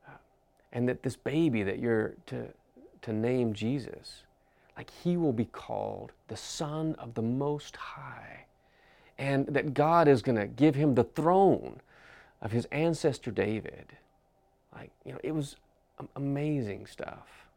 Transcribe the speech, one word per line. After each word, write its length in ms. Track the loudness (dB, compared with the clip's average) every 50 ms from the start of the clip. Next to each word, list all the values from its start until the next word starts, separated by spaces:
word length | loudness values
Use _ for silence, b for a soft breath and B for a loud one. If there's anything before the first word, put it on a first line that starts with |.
| _
Uh, 120 | -20 -20 -20 _ _ _ _ _ _ _ _ _ _
and 160 | -6 -2 -2 -2
that 160 | -2 -2 -6
this 100 | -8 -8
baby 480 | -6 _ -4 0 2 2 2 2 2
that 160 | 0 0 -2 -2
you're 380 | 0 2 2 2 0 -2 -6 -10 -14
to, 220 | -12 -10 -10 -10 -12 -14 _ _ _ _ -20 -20 -20 -20 -14
to 100 | -8 -4
name 400 | -2 -2 0 0 2 2 2 0
Jesus, 720 | 0 -2 -2 -2 -2 -4 -6 -8 -14 -16 -16 -20 -20 -20 -20 _ _ b b b b b b b b
like, 140 | -18 -18 -16
he 260 | -18 -4 -2 0 0
will 160 | 2 2 0
be 120 | 2 0 -2
called 680 | -2 -4 -16 -10 -8 -6 -6 -4 -6 -6 -8 -12 -14 -18 _ _
the 100 | -14 -14
Son 600 | -12 -12 -12 -8 -6 -6 -6 -4 -4 -4 -4 -4 -6
of 160 | -10 -8 -6
the 80 | -4
Most 540 | -2 -2 0 0 0 -2 -2 -4 -8 -14 -16
High. 720 | -14 -14 -14 -14 -14 -16 -16 -16 -16 -18 -18 -20 -20 -20 _ _ b b b b b b b b b b b b -4
And 280 | 0 2 2 2 2
that 260 | 2 0 0 0 0
God 360 | 2 2 4 6 6 8 8 8
is 120 | 8 6
gonna 280 | 6 2 2 2 0 -2
give 260 | 2 4 4 6 6
him 220 | 6 2 4 4
the 80 | 4 2
throne 760 | 2 0 0 2 4 6 8 8 6 6 4 0 -8 -12 -14 B B B B B B B B B B B B
of 80 | -8 -2
his 140 | -2 -2 -2 0
ancestor 580 | -2 0 2 2 0 2 0 0 0 0 -8 -6
David. 680 | 0 0 0 0 0 -2 -4 -8 -14 -14 -20 -20 -20 -20 _ _ _ _ _ _ _ _ _ _ _ _ _ _ -20
Like, 160 | -20 -20 -20 _ _ _
you 80 | -14
know, 80 | -12 -8
it 80 | -6 -4
was 240 | -2 -2 -4 -4 -8 _ _ _ _ _ _ _ _ -16
am-, 80 | -16 -14 _
amazing 680 | -6 -4 -2 -2 -2 0 0 0 0 -2 -2 -6 -8 -10
stuff. 600 | -16 -12 -12 -12 -12 -12 -16 -18 -20 -20 -20 -20 _ _